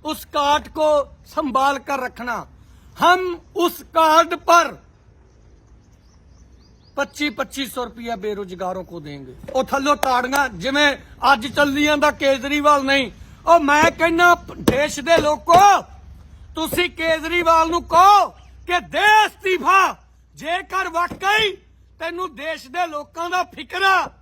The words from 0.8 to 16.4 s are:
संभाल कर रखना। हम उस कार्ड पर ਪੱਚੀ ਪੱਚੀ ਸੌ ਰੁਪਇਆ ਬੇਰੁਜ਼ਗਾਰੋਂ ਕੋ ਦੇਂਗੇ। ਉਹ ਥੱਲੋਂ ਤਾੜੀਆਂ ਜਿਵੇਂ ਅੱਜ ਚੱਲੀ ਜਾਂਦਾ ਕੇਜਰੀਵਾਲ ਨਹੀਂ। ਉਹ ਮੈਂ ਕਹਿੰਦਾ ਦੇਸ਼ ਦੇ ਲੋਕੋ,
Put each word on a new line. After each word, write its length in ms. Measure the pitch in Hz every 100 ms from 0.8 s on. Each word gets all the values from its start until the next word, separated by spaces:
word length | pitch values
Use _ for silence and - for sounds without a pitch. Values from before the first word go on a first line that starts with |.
| 302 202 269 - -
संभाल 520 | 302 302 247 269 277
कर 220 | - 277
रखना। 460 | 254 - 240 214 147 - - - - -
हम 380 | 320 370 370 339 - -
उस 260 | 339 -
कार्ड 540 | - 330 320 311 339 339
पर 420 | - 339 285 165 _ _ _ _ _ _ _ _ _ _ _ _ _ _ _ _ - _ _ _ _ -
ਪੱਚੀ 340 | 277 - 294
ਪੱਚੀ 360 | 214 269 - 247
ਸੌ 180 | 262
ਰੁਪਇਆ 320 | 233 226 233 226
ਬੇਰੁਜ਼ਗਾਰੋਂ 680 | 208 208 190 180 185 190
ਕੋ 160 | 170 170
ਦੇਂਗੇ। 360 | 151 143 127 127 -
ਉਹ 120 | -
ਥੱਲੋਂ 320 | - 277 277 285
ਤਾੜੀਆਂ 520 | 262 247 247 285 269
ਜਿਵੇਂ 480 | 185 226 285 294 269 - - 247
ਅੱਜ 140 | 269 254
ਚੱਲੀ 380 | 294 285 277
ਜਾਂਦਾ 260 | 294 294 294
ਕੇਜਰੀਵਾਲ 720 | 294 277 269 269 294 294 285
ਨਹੀਂ। 260 | 269 277 240 - - - -
ਉਹ 140 | 339
ਮੈਂ 300 | 285 294 330
ਕਹਿੰਦਾ 460 | 330 330 330 349 339 - -
ਦੇਸ਼ 420 | - 254 294 294
ਦੇ 160 | 277 330
ਲੋਕੋ, 680 | 302 302 311 349 403 359 - - - - - -